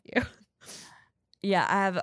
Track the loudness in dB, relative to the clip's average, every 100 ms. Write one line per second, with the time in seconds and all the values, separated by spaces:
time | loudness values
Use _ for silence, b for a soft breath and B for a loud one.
0 | -4 -2 -2 -10 _ _ B B B B
1 | B _ _ _ 0 2 4 2 2 0